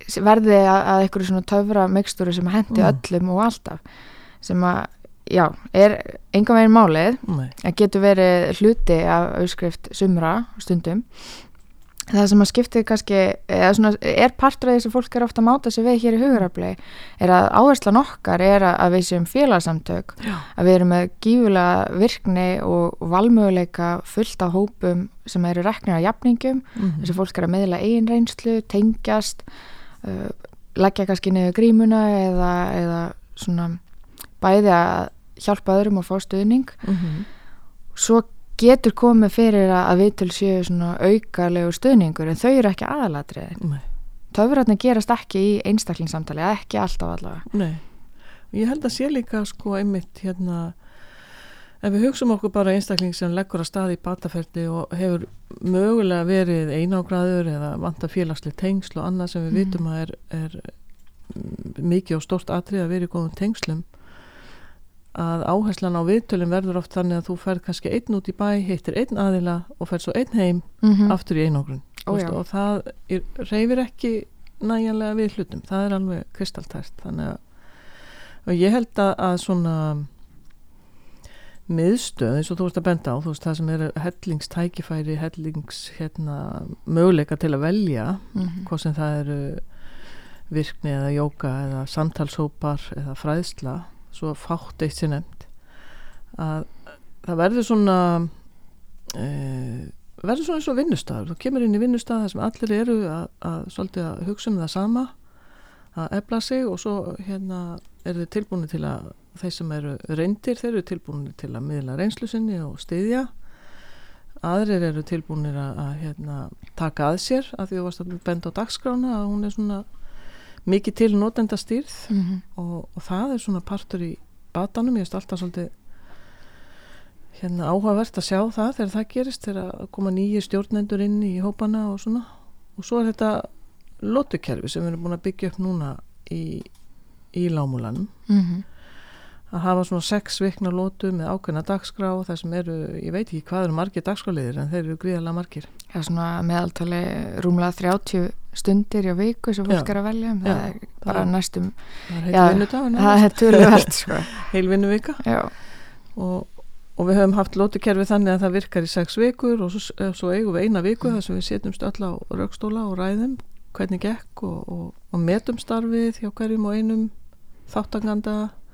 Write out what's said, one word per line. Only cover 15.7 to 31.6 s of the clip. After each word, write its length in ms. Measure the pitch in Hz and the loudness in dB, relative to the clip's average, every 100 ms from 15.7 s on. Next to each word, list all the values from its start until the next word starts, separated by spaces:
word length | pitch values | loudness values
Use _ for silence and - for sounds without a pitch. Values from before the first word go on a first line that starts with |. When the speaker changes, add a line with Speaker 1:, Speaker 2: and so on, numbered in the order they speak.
Speaker 1:
sig 140 | 226 | 2
við 160 | 240 240 | 4 4
hér 120 | 233 226 | 4 4
í 20 | |
Hugurafli, 520 | 269 233 180 - 180 185 - - - - | 4 4 2 -2 -4 -6 -12 -18 -14 2
er 100 | 180 | 6
að 140 | 180 196 | 8 8
áherslan 480 | - 269 262 202 220 | 8 8 6 6 6
okkar 420 | - - 196 175 | 4 0 0 4
er 220 | 190 202 185 | 6 6 6
að, 60 | - | 4
að 160 | 175 185 | 4 4
við 80 | 175 | 2
séum 200 | 175 170 | 0 0
félagsamtök, 840 | 262 285 180 165 160 - 170 - - | 2 4 4 2 -4 -4 -6 -6 -8
Speaker 2:
Já. 160 | 226 175 - - | -6 -6 -8 2
Speaker 1:
að 100 | 180 | 6
við 80 | |
erum 160 | 185 180 | 6 6
með 140 | 175 180 - | 4 2 -2
gífurlega 640 | 220 247 220 190 175 180 196 180 | 2 4 6 4 4 2 0 2
virkni 460 | 233 - 202 180 185 185 | 2 2 0 2 2 0
og, 340 | 185 175 170 - | 0 0 0 -2
og 140 | 165 | 0
valmöguleika 800 | 180 233 226 202 185 175 - 175 175 | 4 6 6 6 4 0 -2 -2 -2
fullt 400 | - - 220 - | -4 -4 -2 -2
af 140 | 180 190 | 0 0
hópum 480 | 208 - 180 175 196 - | 0 -2 0 0 -2 -10
sem 200 | - 180 | -6 -2
eru 180 | 175 175 | 0 0
reknir 380 | 190 - - 165 | 0 -2 0 0
af 20 | |
jafningjum, 600 | 185 - 247 233 262 262 - | 2 2 2 2 2 -2 -4
Speaker 2:
Mhm. 160 | 233 190 156 | -4 -2 -2
Speaker 1:
þess 140 | 147 | -2
að 60 | 180 | -2
fólk 180 | 190 - | -2 -2
er 80 | 175 | 0
að 80 | |
miðla 240 | 185 196 175 | 2 2 0
eigin 320 | 208 233 226 | 2 2 4
reynslu, 460 | 233 233 - 233 226 | 4 2 0 -2 0
tengjast, 840 | - 202 220 220 - 214 - - - - - - - - | 0 2 4 2 0 0 0 -8 -14 -18 -18 -18 -18 -12
uh, 300 | - 95 - - - - - | -8 -6 -8 -10 -16 -20 -8
leggja 320 | - 190 196 190 | 2 2 2 -2
kannski 240 | 185 190 | 0 2
niður 240 | 185 180 | 2 2
grímuna 480 | 202 | 4